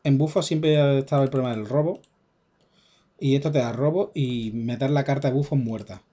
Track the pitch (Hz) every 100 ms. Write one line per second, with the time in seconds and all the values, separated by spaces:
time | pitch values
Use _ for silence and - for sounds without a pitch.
0 | 147 135 151 - 156 156 156 151 143 139
1 | 135 147 135 139 127 110 107 139 156 196
2 | - _ _ _ _ _ _ _ _ _
3 | _ - 139 139 151 147 117 113 147 175
4 | 202 - 131 123 110 113 117 120 135 147
5 | 139 139 139 135 143 143 117 110 101 95
6 | _